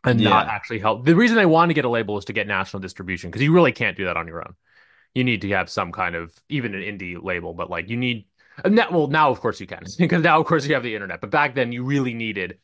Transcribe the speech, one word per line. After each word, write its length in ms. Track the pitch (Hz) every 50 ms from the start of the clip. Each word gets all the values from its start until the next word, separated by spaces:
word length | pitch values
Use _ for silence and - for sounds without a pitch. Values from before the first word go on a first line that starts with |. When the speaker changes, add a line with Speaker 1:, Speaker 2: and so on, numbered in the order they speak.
| -
Speaker 1:
and 160 | 127 123 117
not 260 | 110 107 107 107 104
Speaker 2:
Yeah. 60 | 113
Speaker 1:
actually 260 | 107 101 - - 120 104
help. 260 | 101 110 107 117 123
The 120 | 147 170
reason 200 | 180 240 240 226
they 100 | 226 202
wanted 220 | 170 156 165 170 170
to 60 | 160
get 100 | 151 131
a 40 | 123
label 280 | 120 117 113 98 104 101
is 60 | -
to 60 | -
get 140 | 107 110 101
national 340 | 104 101 95 95 - - 98
distribution, 520 | 95 92 - - 95 90 92 87 - 87
'cause 100 | - 104
you 100 | 135 147
really 200 | 165 180 170 135
can't 240 | - - 120 104 87
do 80 | - 98
that 120 | 90 87
on 120 | 85 85 85
your 180 | 80 85 -
own. 80 | - - _ _ _ _ _ _ _ _ _ _ _ _
You 100 | 127 127
need 160 | 127 117 98
to 80 | 95 98
have 220 | 101 92 87 -
some 200 | - 107 95 85
kind 240 | 82 - 92 87 85
of, 180 | 85 85 82 _ _ _ _
even 240 | 147 143 117 110 98
an 80 | 95
indie 380 | 90 104 101 92 95 90 87 85
label, 340 | 80 92 90 87 85 82 82
but, 160 | 85 85 82
like, 180 | 90 85 87 98
you 80 | 117
need, 300 | 120 127 123 120 110 - _ _ _ _ _ _ -
and 140 | - 196 208
that, 160 | 226 226 -
well, 140 | 180 170 147
now, 240 | 139 147 156 156 139
of 100 | 123 -
course, 180 | - 117 101 -
you 60 | 101
can, 140 | - 95 87
<laughs> 280 | 90 95 - - 175 170
'cause 140 | 180 175
now, 160 | 156 170 156 160
of 80 | 151
course, 200 | - 170 151 135
you 80 | 147 151
have 80 | 131
the 120 | 120 120 110
internet. 280 | 104 101 95 85 -
But 80 | - 104
back 240 | - 151 147 143 120
then, 180 | 135 123 120
you 100 | 120 120
really 300 | 123 131 143 139 131 123
needed 460 | 117 117 117 110 101 98 92 90 87 _